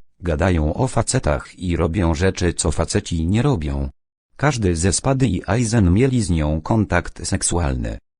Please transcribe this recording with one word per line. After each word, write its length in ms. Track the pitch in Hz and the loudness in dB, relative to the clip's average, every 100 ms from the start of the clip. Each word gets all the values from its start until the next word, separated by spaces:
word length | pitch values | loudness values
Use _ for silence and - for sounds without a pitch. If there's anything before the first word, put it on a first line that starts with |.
| - - | -10 -8
gadają 540 | 85 76 92 85 76 | -4 0 2 2 0
o 140 | 76 127 | 0 -2
facetach 720 | 117 - 127 76 71 - - | 0 0 0 0 -2 -6 -8
i 160 | 90 78 | -2 0
robią 380 | 82 87 82 | 0 0 0
rzeczy, 400 | 80 95 - 87 | 2 0 0 0
co 180 | 78 85 | 0 0
faceci 560 | - 78 101 - 85 82 | 0 0 -2 -2 -2 0
nie 140 | 107 | 2
robią. 480 | 147 107 73 69 67 - _ _ _ - | 2 0 -2 -4 -6 -10 _ _ _ -4
Każdy 400 | 147 135 95 82 | -2 0 0 2
ze 180 | 90 | 0
Spady 340 | - 135 135 127 | 0 0 0 0
i 140 | 90 - | 0 -2
Aizen 480 | 110 113 117 90 | -2 2 4 4
mieli 280 | 95 131 127 | 4 4 2
z 80 | 95 | 0
nią 320 | 82 76 78 | 0 0 -2
kontakt 680 | - 113 95 87 - - - | 0 0 2 0 -2 -8 -6
seksualny. 680 | 92 - 87 73 64 57 55 _ | -4 -2 -2 0 -2 -4 -8 _